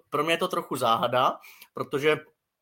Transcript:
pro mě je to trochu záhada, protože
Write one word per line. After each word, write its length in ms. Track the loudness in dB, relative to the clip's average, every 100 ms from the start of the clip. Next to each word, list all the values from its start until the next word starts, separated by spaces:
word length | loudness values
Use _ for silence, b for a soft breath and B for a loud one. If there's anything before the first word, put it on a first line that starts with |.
| _
pro 140 | -4
mě 100 | -2
je 40 | -2
to 100 | -2
trochu 280 | -4 -6 -2
záhada, 640 | 2 2 2 2 2 0 B B B
protože 460 | -10 -6 -2 0 0 -4 _ _ _